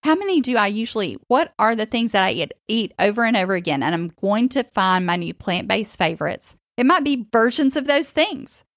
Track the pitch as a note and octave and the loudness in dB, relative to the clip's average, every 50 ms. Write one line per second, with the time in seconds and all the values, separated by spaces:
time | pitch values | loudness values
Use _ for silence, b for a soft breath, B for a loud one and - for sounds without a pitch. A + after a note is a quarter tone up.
0 | - D4+ D#4 F4+ G4+ G4 F#4+ E4 B3 - B3 A3+ G#3 G3+ G#3 G#3+ A3+ A#3 - A3+ | 2 0 0 0 0 0 0 0 2 2 0 0 0 0 0 -4 -4 -4 -4 -4
1 | G3+ E3 G#2 - _ _ A#3+ C4 E4 - _ _ - A3 A#3 A3+ G#3+ A3 - A#3 | -4 -4 -6 -10 _ _ 0 0 0 0 _ _ 2 2 2 0 -2 -2 -2 -2
2 | A#3 A3+ - G3+ F#3+ F#3+ F#3 A#2+ D#3 - - _ _ _ G#3 A#3 A3 - - - | -2 0 2 2 2 2 0 -2 -4 -6 -8 _ _ _ -2 -2 -2 -2 -2 0
3 | - G#3 G#3 A3+ A#3 A3+ A3+ G#3+ F#3 F#3 G3 F3+ F3 F3 D3+ C#3 B2 C#3+ E3+ E3 | 0 2 2 2 0 2 2 2 2 0 0 -2 0 -2 -2 0 0 -2 -2 -2
4 | E3+ E3+ - _ - G3 G3+ A3 A#3+ B3+ - C#4 A#3+ _ _ - F#3+ F#3+ F#3 F#3 | -4 -6 -8 _ -2 0 0 2 0 0 0 -2 -4 _ _ 0 2 2 2 2
5 | F3+ F3+ F3 F3+ F3 E3+ F3 _ - - F3+ F3+ - G3+ G3 G3 A3 - - - | 2 0 -2 -2 -2 -6 -10 _ -4 -4 -2 -2 -2 -2 -2 -2 -2 -4 -4 -2
6 | F3+ D#3+ E3 - D3+ D3 - - - - - _ _ _ _ - B3 C4 F4 F#4 | -2 -2 -2 -2 -4 -6 -6 -6 -10 -16 -18 _ _ _ _ 0 2 4 4 2
7 | C#4+ C#4+ C#4+ B3+ A3 _ - A#3 A3+ A#3+ A#3+ - D4+ C4+ C4 D4+ C4+ C#4+ C#4+ C#4+ | 2 0 -2 -2 -4 _ 2 2 2 4 2 2 2 2 2 0 0 2 2 2
8 | E4 - - - D#4 G#4+ F#4 - - - - - _ _ _ | 2 -2 0 0 0 0 0 -10 -12 -16 -18 -20 _ _ _